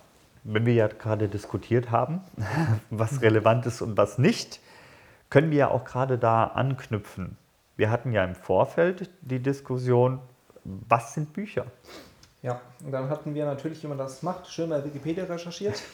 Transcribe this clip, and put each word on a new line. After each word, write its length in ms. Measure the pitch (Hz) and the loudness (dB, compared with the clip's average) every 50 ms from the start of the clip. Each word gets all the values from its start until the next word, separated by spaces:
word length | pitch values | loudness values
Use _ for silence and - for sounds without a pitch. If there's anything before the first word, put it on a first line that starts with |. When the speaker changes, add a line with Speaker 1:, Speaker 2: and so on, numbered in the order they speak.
| _ _ _ _ _ _ _ _ - | _ _ _ _ _ _ _ _ -10
Speaker 1:
wenn 220 | 113 107 107 117 | -2 0 2 4
wir 80 | 120 120 | 4 4
ja 140 | 113 107 107 | 4 4 2
gerade 400 | - - - 110 110 104 107 98 | 0 -4 -4 -4 -2 0 0 -2
diskutiert 640 | 101 101 - - - 101 - - 113 123 120 120 | -4 -6 -10 -6 -8 -8 -4 0 0 0 2 2
haben, 300 | 113 120 127 151 160 185 190 - - - | 0 0 0 0 -4 -8 -8 -12 -10 -8
<laughs> 520 | 104 92 135 151 165 151 110 107 - - | -6 -4 -2 0 2 2 0 0 -2 -6
was 320 | 117 104 110 110 143 135 | -4 -2 -2 -2 -2 4
relevant 440 | 117 110 110 110 107 110 117 123 123 | 4 6 6 6 4 4 4 4 2
ist 160 | 123 117 - | -2 -4 -4
und 160 | - 113 104 98 | -6 -4 2 2
was 200 | 104 - - - | 2 2 4 2
nicht, 420 | 123 196 233 - - - - - _ - - - - - - - - - - _ _ - | 4 4 4 2 -4 -12 -14 -20 _ -20 -20 -20 -20 -20 -20 -20 -20 -20 -20 _ _ 4
können 220 | - 139 151 160 | 4 4 6 6
wir 60 | 151 143 | 4 4
ja 100 | 135 - | 4 4
auch 160 | - 120 - | 2 0 -2
gerade 320 | - - 123 131 135 127 120 | -2 -2 -2 0 0 0 2
da 280 | 120 113 113 113 113 | 4 4 6 6 4
anknüpfen. 920 | - - - 120 135 135 - - - 113 104 - - - - 92 - - - _ _ _ _ _ _ _ | 2 0 -2 -2 -2 -2 -4 -6 -6 -6 -6 -6 -6 -10 -10 -10 -10 -10 -14 _ _ _ _ _ _ _
Wir 140 | - 107 107 | -2 0 0
hatten 220 | 113 120 - 131 | 0 0 -2 0
ja 120 | 117 104 92 | 0 0 0
im 100 | 90 90 | 0 -2
Vorfeld 720 | - - - 95 95 123 - - - 170 180 190 185 190 - - _ | -8 -4 0 2 2 2 2 2 0 2 2 0 -4 -8 -14 -14 _
die 180 | - 127 127 127 | -10 -6 -6 -4
Diskussion, 800 | 123 139 139 139 - - 127 127 123 123 123 120 123 127 131 135 - - - _ _ _ _ - - | -2 -2 -2 -4 -4 -6 -6 -4 0 4 4 6 6 4 2 -2 -10 -16 -20 _ _ _ _ -18 -14
was 480 | - 98 101 107 - - 127 - - - | -12 -12 -10 0 2 2 2 2 -2 -8
sind 200 | 160 151 151 - | -8 -8 -8 -6
Bücher? 320 | 202 208 202 - - - 120 - _ _ - - - - - - _ - _ _ _ | -10 -10 -6 -6 -6 -6 -6 -12 _ _ -20 -20 -20 -20 -20 -20 _ -20 _ _ _
Speaker 2:
Ja, 200 | - 127 123 123 - - - - - | -8 -6 -6 -8 -8 -18 -20 -16 -12
und 80 | 143 | -6
dann 180 | 135 131 131 135 | -4 -4 -2 -2
hatten 260 | 151 147 - 156 147 | -4 -4 -4 -6 -4
wir 100 | 147 151 | -2 -2
natürlich, 380 | 147 139 131 - 160 160 - - | -2 -2 -4 -6 -8 -8 -8 -8
wie 40 | 147 | -8
man 100 | 143 135 | -6 -6
das 240 | 135 135 131 - - | -6 -8 -8 -8 -6
macht, 240 | 175 185 180 - - | -6 -6 -6 -10 -14
schön 220 | - - 165 160 | -6 -6 -4 -2
bei 140 | 156 143 139 | -2 -2 -4
Wikipedia 420 | 151 147 139 123 151 165 190 185 | -4 -8 -8 -6 -4 -4 -4 -4
recherchiert 560 | 170 175 170 170 175 165 - 196 208 202 - - - | -6 -6 -8 -8 -10 -10 -6 -4 -4 -4 -6 -8 -14